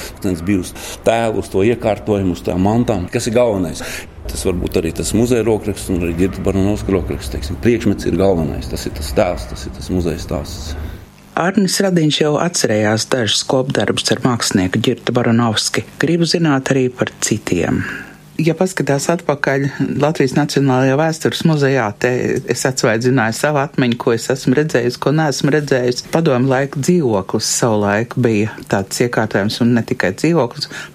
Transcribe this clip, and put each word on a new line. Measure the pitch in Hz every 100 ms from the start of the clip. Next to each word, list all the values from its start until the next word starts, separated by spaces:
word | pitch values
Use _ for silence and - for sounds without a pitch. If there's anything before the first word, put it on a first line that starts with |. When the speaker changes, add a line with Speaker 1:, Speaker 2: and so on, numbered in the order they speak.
| - -
Speaker 1:
tas | 101 82
bijis | 87 98 87 - - - -
tēlu | 113 113 104
uz | -
to | 98 104
iekārtojumu, | 117 113 101 - 101 95 85
uz | -
tām | 90 101
mantām. | 113 123 101 90
Kas | 120 120
ir | 110
galvenais? | 120 98 85 71 - - - - -
Tas | - 95
var | 90
būt | 87 92
arī | 82 85
tas | 82
muzeja | 104 120 123
rokraksts | 110 104 - 98 -
un | 90
arī | 85 85
Ģirds | 95 - 98
Baranovska | 95 98 104 - 95
rokraksts, | - 69 -
teiksim, | 73 - 90
priekšmets | 117 117 101 98 90
ir | 87
galvenais, | 98 87 73 - -
tas | - -
ir | -
tas | -
tēls, | - 92 82 -
tas | - -
ir | -
tas | -
muzeja | 92 85 80
stāsts. | - 80 76 - - - - - - - -
Speaker 2:
Arnis | - 170 202 180 -
Radiņš | 196 170 156 -
jau | 151 151
atcerējās | 170 - - 107 107 110 -
dažus | 127 104 - -
kopdarbus | 135 135 131 104 - -
ar | 110
mākslinieku | 135 117 - 104 92 113
Ģirtu | 113 120 - 123
Baranovski. | 120 113 117 104 - - - -
Gribu | 143 170 165
zināt | 180 165 135 -
arī | 135 127
par | - 107 - -
citiem. | 107 - 87 82 - - - - - -
Ja | - 160 160
paskatās | 185 - 139 139 -
atpakaļ | 170 - 139 - 135 139 - 139
Latvijas | 123 143 175 135
Nacionālajā | - 147 139 139 127 135 135
vēstures | 160 160 120 - 165
muzejā, | 151 135 135 107
te | - 123 123 - 123
es | 135 127 135
atsvaidzināju | 131 127 113 123 131 110 110
savu | 147 147
atmiņu, | 139 - 127 117
ko | 131 117
es | -
esmu | 131 - 123
redzējusi, | 156 127 120 -
ko | -
neesmu | 156 156 - 147
redzējusi. | 151 143 131 123 123 -
Padomu | 160 165 123 135
laiku | 131 139 147
dzīvoklis | 135 180 131 101 95 113 -
savulaik | - 123 107 101 104 117 -
bija | 120 107 110 -
tāds | - 107 95 - 120
iekārtojums, | 120 110 107 104 -
un | 117 120
ne | -
tikai | - 92 104
dzīvoklis. | 156 170 120 - - - -